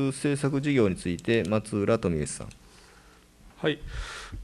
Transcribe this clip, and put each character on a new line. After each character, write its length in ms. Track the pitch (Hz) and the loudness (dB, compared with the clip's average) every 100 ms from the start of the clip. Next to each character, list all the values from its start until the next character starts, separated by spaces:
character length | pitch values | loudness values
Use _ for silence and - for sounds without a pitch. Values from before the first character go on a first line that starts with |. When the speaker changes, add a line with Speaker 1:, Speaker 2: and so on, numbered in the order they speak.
| 135 | 0
Speaker 1:
政 280 | 131 147 143 | 0 0 0
策 200 | 143 139 | 0 0
事 120 | 147 | 2
業 140 | 135 104 | 4 4
に 80 | 90 | 2
つ 140 | 90 | -2
い 80 | 85 | -2
て、 260 | - 113 | 2 2
松 320 | 87 107 - 107 | 4 0 0 0
浦 240 | 101 113 | 2 2
富 180 | 95 80 | 2 0
義 120 | 135 | -2
さ 160 | - - | -6 -12
ん。 20 | - - - - - - - _ - - - | -16 -20 -20 -20 -20 -20 -20 _ -20 -20 -4
Speaker 2:
は 120 | 156 | -2
い。 80 | 143 - - - - - - | -2 -6 -10 -10 -12 -12 -8